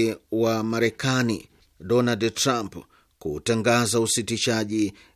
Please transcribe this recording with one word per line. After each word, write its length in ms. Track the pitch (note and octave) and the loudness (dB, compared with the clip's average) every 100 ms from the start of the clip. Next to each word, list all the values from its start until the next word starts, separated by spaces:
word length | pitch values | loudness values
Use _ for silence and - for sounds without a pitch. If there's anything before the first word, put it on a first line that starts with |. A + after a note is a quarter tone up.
| A2+ - _ | 2 -2 _
wa 300 | A2 A2+ A2+ | -2 0 0
Marekani 840 | A2 A2+ A2+ - C3 B2+ A#2 G2+ - _ _ - | -2 0 -2 0 0 0 0 -2 -8 _ _ -14
Donald 540 | F#2 A#2+ A#2+ A2+ A2+ | 0 2 2 0 -2
Trump 420 | - C#3 A#2+ G2+ - - _ _ _ | 0 -2 -2 -6 -12 -18 _ _ _
kutangaza 800 | - D2 - A2+ A2 A#2+ A2+ A2+ | -8 -6 -2 0 4 4 2 2
usitishaji 920 | A2+ - G#2 A2+ - A2+ G#2 A2 G2+ - - | 0 0 -2 -2 0 0 0 0 -2 -4 -20